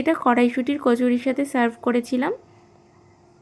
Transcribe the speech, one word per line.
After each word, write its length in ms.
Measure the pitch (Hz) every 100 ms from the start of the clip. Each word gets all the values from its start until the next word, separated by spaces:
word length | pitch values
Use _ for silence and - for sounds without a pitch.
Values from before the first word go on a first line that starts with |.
এটা 120 | 262 320
কড়াইশুঁটির 540 | 262 240 240 240 247 285
কচুরির 380 | 254 233 247 247
সাথে 180 | 262 254 277
সার্ভ 220 | 262 233 226 -
করেছিলাম, 460 | 240 240 254 294 494 - - _ _ _ _ _ _ _ _